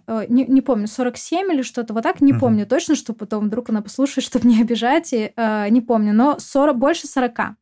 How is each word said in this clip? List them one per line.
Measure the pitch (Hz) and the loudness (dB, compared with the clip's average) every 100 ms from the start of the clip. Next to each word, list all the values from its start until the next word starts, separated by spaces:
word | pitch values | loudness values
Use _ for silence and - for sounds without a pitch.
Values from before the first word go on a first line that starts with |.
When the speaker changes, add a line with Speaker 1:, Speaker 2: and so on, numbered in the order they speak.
| - | -8
Speaker 1:
э, | 220 - | -6 0
не, | 240 247 | 0 4
не | 269 | 2
помню, | 269 220 208 | 2 -2 -2
сорок | - 247 247 | -4 -4 -4
семь | - 339 392 | -4 -4 -2
или | 294 | -2
что-то | 247 247 226 220 | -4 -6 -6 -4
вот | |
так, | - - | -2 2
не | 277 | 2
Speaker 2:
Мгм. | 233 | 4
Speaker 1:
помню | 254 214 202 | 2 2 0
точно, | 294 349 285 | -2 0 -2
что | - | -2
потом | 220 202 214 208 | -10 -6 -4 -2
вдруг | 220 240 | -4 -4
она | 214 | -6
послушает, | 220 - 277 269 - | -4 -2 -2 -2 -2
<laughs> | |
чтобы | 254 247 | 2 4
не | 220 | 4
обижать, | 233 226 233 320 330 | 2 0 0 0 0
и, | 233 214 - | -4 -4 -2
э, | 226 214 202 | -2 0 2
не | 240 | 2
помню, | 233 226 208 | 2 0 2
но | 214 285 277 | 4 4 0
сорок, | - 269 302 247 | -2 2 2 2
больше | 277 330 - | 0 0 -4
сорока. | 269 240 233 208 214 | -2 -2 -4 -8 -6